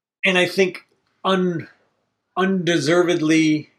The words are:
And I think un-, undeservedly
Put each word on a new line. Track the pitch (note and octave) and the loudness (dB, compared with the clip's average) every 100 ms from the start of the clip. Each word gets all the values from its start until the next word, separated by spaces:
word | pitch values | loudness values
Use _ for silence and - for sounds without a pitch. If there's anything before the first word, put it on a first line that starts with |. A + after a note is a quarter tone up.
| _ _ G3 | _ _ -2
And | F3+ | 0
I | F3+ | 0
think | F#3+ F#3 - _ _ _ _ | 0 -2 -4 _ _ _ _
un-, | F#3+ F#3 F3+ E3 A2+ _ _ _ _ _ _ F#3 | -4 -2 -2 -4 -10 _ _ _ _ _ _ -2
undeservedly | F#3+ F#3+ E3 E3 C#3 F3 E3+ D#3 D#3 D#3+ D#3 D3+ - | -2 0 -2 -2 2 2 2 0 2 2 2 0 -4